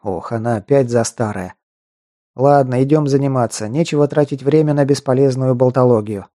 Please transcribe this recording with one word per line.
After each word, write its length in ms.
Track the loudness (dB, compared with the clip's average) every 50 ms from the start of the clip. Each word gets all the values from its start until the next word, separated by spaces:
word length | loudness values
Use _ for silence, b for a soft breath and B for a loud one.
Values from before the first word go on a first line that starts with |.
Ох, 300 | _ -6 -6 -6 -6 -6
она 260 | -8 -6 -4 -2 -4
опять 320 | -4 0 _ 2 2 2 2
за 140 | 0 -2 -2
старое. 520 | -2 -4 -6 -6 -6 -4 -8 -10 -12 -14 _ _ _ _ _ _ _ _ _ _ _ _ _ _ _ _
"Ладно, 480 | 0 2 4 4 4 2 2 0 -2 0
идем 240 | 2 2 0 2
заниматься, 600 | 0 0 0 0 0 0 -2 -2 -2 -4 -8 -10
нечего 400 | -6 -4 -4 -4 -2 0 0 0
тратить 360 | 0 2 -2 -2 -2 -2 -4 -2
время 300 | 0 2 2 2 2 2
на 120 | 0 2
бесполезную 680 | 0 0 -2 0 -2 0 2 2 2 0 0 0 -2 2
болтологию". 720 | 2 2 2 2 2 4 4 4 2 0 -2 -8 -10 -10 _ _